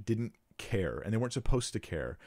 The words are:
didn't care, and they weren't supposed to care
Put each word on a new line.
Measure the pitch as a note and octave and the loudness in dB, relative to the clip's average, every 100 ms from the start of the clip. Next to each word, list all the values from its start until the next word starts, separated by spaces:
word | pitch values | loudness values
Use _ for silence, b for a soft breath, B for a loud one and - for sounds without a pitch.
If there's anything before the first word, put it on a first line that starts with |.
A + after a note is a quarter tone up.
| G#2 | -2
didn't | A2+ A#2 - _ - | 0 -2 -6 _ -14
care, | - G2+ E2+ B1 | -2 0 0 -2
and | G2 | 0
they | A2 | 0
weren't | B2 | 0
supposed | C3 - C3 - | 0 4 4 4
to | - | -4
care | - D#2+ A#1+ B1 | -4 -2 -2 -6